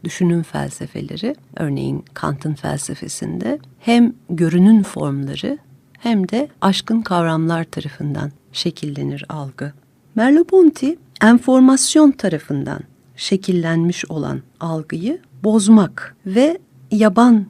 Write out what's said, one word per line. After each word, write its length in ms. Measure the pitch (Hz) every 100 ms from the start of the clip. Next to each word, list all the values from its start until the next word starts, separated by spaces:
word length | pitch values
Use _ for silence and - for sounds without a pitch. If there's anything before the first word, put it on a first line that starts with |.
düşünüm 380 | 170 - 180 170
felsefeleri, 920 | 160 143 143 - 151 160 147 151 214 294 _ -
örneğin 480 | 151 135 135 139 -
Kant'ın 400 | - - 139 156
felsefesinde 1040 | 147 - 147 - - - - 160 165 214 294 _ _
hem 340 | - 240 240 - _
görünün 520 | 170 165 175 190 220
formları 760 | 190 - 151 139 139 139 - 285 _ _ _
hem 360 | _ 240 220 185
de 200 | 226 294 _
aşkın 420 | 196 190 - 226
kavramlar 640 | 220 180 165 160 160 165
tarafından 680 | 160 - 147 - 151 143 147 139 _
şekillenir 720 | - 175 - 151 143 139 143 139
algı. 440 | 156 139 - 143 - _ _ _ 220
Merleau-Ponty, 800 | 240 294 339 381 330 - 262 330 _ -
enformasyon 880 | 214 240 247 262 262 269 - 311 302
tarafından 680 | 269 196 156 - 143 139 143 - _ _ -
şekillenmiş 920 | - 190 190 180 165 165 170 175 -
olan 320 | 160 143 135 - _
algıyı 600 | 165 160 156 160 196 339 _ -
bozmak 720 | 214 220 202 220 180 - - _ 190
ve 320 | 196 285 370 _ _ _
yaban 560 | 214 214 190 247 226 190